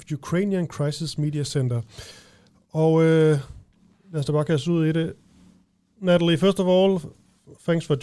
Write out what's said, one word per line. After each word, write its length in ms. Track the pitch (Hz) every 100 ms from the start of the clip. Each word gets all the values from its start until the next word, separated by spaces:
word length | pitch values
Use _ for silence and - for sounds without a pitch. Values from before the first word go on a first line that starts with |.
| -
Ukrainian 540 | 151 - 175 202 190 165
Crisis 500 | - 147 147 160 -
Media 260 | 151 147
Center. 380 | 135 143 127 120 117 - - - - _ _ _ _
Og, 280 | 156 160 160
øh, 340 | 160 160 156 147 127 - - _ _ _ _
lad 80 | 160
os 60 | 139
da 60 |
bare 140 | 151 151
kaste 260 | 151 170
ud 140 | 170 160
i 60 |
det. 220 | 160 165 - _ _ - _ _ _ _ _
Natalie, 360 | 180 175 170 156
first 220 | 190 190
of 80 | 185
all, 320 | 185 196 190 139 - _ _ - - -
thanks 200 | 170 -
for 80 | 139